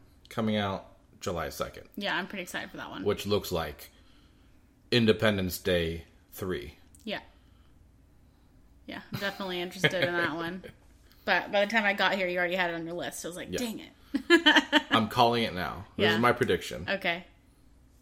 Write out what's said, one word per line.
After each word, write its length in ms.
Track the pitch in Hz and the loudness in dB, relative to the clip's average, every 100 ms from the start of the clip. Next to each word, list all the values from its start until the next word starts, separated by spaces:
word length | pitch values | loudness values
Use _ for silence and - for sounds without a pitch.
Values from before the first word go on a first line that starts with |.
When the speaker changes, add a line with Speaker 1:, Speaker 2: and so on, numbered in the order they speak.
| - - - | -14 -20 -10
Speaker 1:
coming 280 | - 110 107 | -4 0 0
out 300 | 101 95 - - _ - | -2 -4 -10 -20 _ -10
July 260 | - 85 76 | -6 -4 -6
second. 400 | - - - - - | -6 -8 -8 -16 -8
Speaker 2:
Yeah, 180 | 196 165 | -4 -4
I'm 100 | 196 | -6
pretty 160 | 202 | -10
excited 280 | 180 170 185 | -8 -10 -10
for 60 | 156 | -12
that 140 | 104 | -12
one. 120 | - | -4
Speaker 1:
Which 220 | 95 98 | -2 -2
looks 260 | 98 101 - | 0 -2 0
like 400 | 87 76 73 - - - - - - - - _ _ _ | -4 -4 -8 -18 -20 -20 -20 -20 -20 -20 -20 _ _ _
Independence 680 | 120 110 - 110 101 92 - | 2 4 4 2 2 -2 -2
Day 460 | 95 90 82 82 - _ _ | 0 2 0 -4 -10 _ _
three. 400 | - 95 80 80 - - - | -10 -6 -6 -8 -18 -20 -18
Speaker 2:
Yeah. 160 | 220 180 - - - _ - - - _ _ - - _ _ - - - - | -10 -10 -12 -20 -20 _ -20 -20 -20 _ _ -20 -20 _ _ -20 -20 -20 -14
Yeah, 140 | - - | -14 -10
I'm 80 | - | -6
definitely 420 | 196 - 196 180 | -6 -4 -6 -4
interested 420 | 180 185 185 185 | -6 -2 0 0
in 80 | 175 | 0
that 220 | 175 170 156 | 0 -2 -2
one. 260 | 165 185 - | -6 -8 -14
Speaker 1:
<laughs> 60 | - - - - - | -20 -20 -20 -20 -10
Speaker 2:
But 260 | - 180 - | 0 0 2
by 140 | 202 | 0
the 40 | 202 | 2
time 140 | 226 | 2
I 100 | 202 | 2
got 220 | 202 185 | 2 0
here, 140 | 196 180 | 2 0
you 100 | 180 | 0
already 160 | 175 | 0
had 160 | 185 175 | 0 -2
it 40 | |
on 100 | 170 165 | -2 -6
your 80 | |
list, 240 | 175 123 - | -6 -6 -8
so 100 | 165 | -10
I 20 | |
was 60 | 180 | -10
like, 120 | - | -6
Speaker 1:
Yeah. 80 | - | -4
Speaker 2:
"Dang 220 | 233 - | -4 -6
it." 1000 | - - - 277 - 320 320 294 - 294 - | -14 -20 -6 -6 6 6 8 6 4 0 4
<laughs> 60 | |
Speaker 1:
I'm 160 | 226 220 | 2 2
calling 340 | - 120 117 | 6 6 6
it 120 | 107 | 0
now. 300 | 82 73 76 - - | -2 -4 -6 -10 0
This 80 | |
Speaker 2:
Yeah. 100 | 185 | 2
Speaker 1:
is 60 | 165 | 6
my 100 | 120 | 4
prediction. 560 | 117 120 90 - 60 82 | 4 2 2 0 -8 -4
Speaker 2:
Okay. 360 | 190 180 170 - - _ _ - - - - | -2 -2 -4 -8 -20 _ _ -20 -20 -20 -20